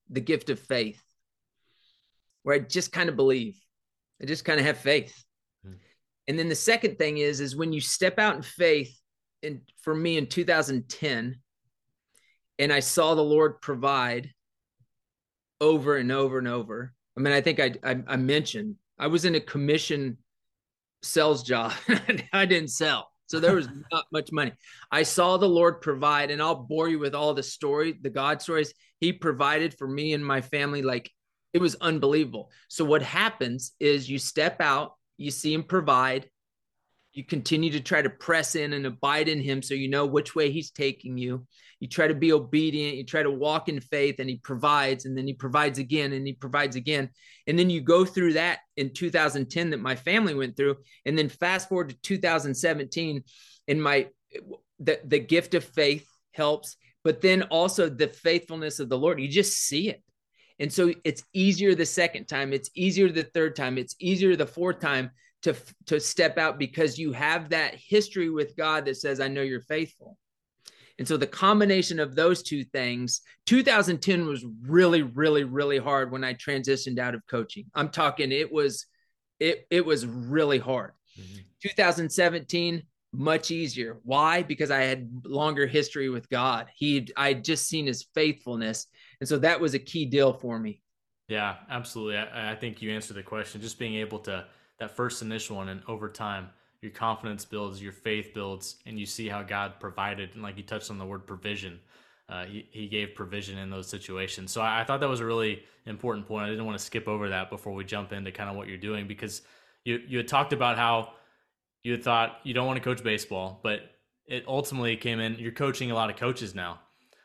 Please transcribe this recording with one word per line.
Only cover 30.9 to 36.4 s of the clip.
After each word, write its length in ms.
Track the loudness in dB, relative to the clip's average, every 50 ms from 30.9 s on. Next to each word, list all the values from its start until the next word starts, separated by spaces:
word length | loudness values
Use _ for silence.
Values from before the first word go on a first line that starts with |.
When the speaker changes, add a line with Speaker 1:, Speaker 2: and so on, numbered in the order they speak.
| -2 -2 -6 -10 _ _ _ _ _ _ _ _
Speaker 1:
it 80 | 2 2
was 140 | 2 2 0
unbelievable. 720 | 0 0 0 2 2 4 4 4 4 2 0 -4 -10 -12 _ _ _ _ -8
So 160 | -4 -2 2
what 180 | 4 4 4
happens 720 | 2 2 0 2 2 2 0 -2 -4 -4 -4 -6 -8 -10 _ 0
is 280 | 4 4 4 2 0 -4
you 100 | -6 -4
step 420 | -4 -2 0 2 2 2 2 2
out, 340 | 2 2 2 2 0 -4 -10 _ _ _ _ -10
you 120 | -8 -8
see 220 | -6 -4 -2 -2
him 120 | -2 -2 -2
provide, 640 | 0 0 0 4 4 4 6 4 4 0 -2 -6 -10 _ _